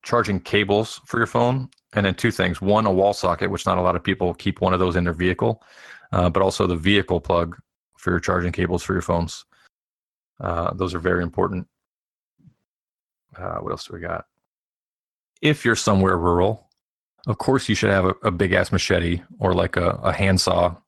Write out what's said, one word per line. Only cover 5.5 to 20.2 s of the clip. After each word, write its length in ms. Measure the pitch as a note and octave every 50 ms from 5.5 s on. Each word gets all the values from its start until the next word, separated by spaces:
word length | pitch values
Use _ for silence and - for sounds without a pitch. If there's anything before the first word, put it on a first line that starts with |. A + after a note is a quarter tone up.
| A2+ - _ _ - - - - - - - _
uh, 160 | - F#2 F2 F2
but 140 | D#2+ F#2+
also 240 | F#2+ F#2+ - - -
the 100 | F2+ F2+
vehicle 440 | D#2+ D#2 F#2+ G#2 G2+ F#2 - F2+ E2+
plug 360 | - - F2+ E2+ E2+ E2 E2+ - _ _ _ _ _ _ _
for 140 | _ - F2+
your 100 | F2+ E2+
charging 320 | - - F2+ F2+ F2 F2
cables 300 | F2 - F2+ E2+ F2+ F2+
for 100 | - -
your 100 | F#2+ F#2
phones. 420 | - - F2 E2+ E2+ E2+ - - - _ _ _ _ _ _ _ _ _ _ _ _ _ _ _ _ _ _ _
Uh, 360 | - F#2 E2+ E2+ F2 F2 F2+
those 200 | F2+ F#2 F2 E2
are 40 | F2
very 240 | E2 F2+ F2+ F2
important. 440 | F2 E2+ - - F#2+ F#2 F#2+ F2+ F#2 _ _ _ _ _ _ _ _ _ _ _ _ _ _ _ _ - _ _ _ _ _ _ _ _ _ _ _ _ _ _ _ _ - -
Uh, 180 | F#2 F#2+ E2 -
what 120 | - -
else 160 | - E2+ -
do 80 | - F2
we 60 | F2
got? 260 | E2+ E2+ E2 E2 - _ _ _ _ _ _ _ _ _ _ _ _ _ _ _ _ _ _ _ _ _ _ _
If 240 | - D3+ D3 - -
you're 120 | A#2+ A2+
somewhere 420 | - - A#2 G2+ F#2+ F#2+ F#2+ F#2 F2
rural, 500 | E2+ F2 E2+ F2 F2+ G#2 A2+ - _ _ _ _ _ _ _ _ _ _ _ _ -
of 120 | - G#2+ -
course 300 | - - C3 C3 - -
you 60 | G#2+
should 160 | - - G#2
have 140 | G2 G2 F2+
a, 100 | F#2 F#2 -
a 80 | - G#2+
big 220 | F2+ E2+ G2+ F2+
ass 180 | F#2 F#2 F#2 -
machete 520 | - F#2 - - F#2+ F2 E2+ E2+ F2 E2+ - _ - -
or 160 | - F#2+ F2+
like 220 | F2 F2 E2+ -
a, 140 | F#2 F2 F2+ - -
a 100 | - F#2
handsaw 640 | - -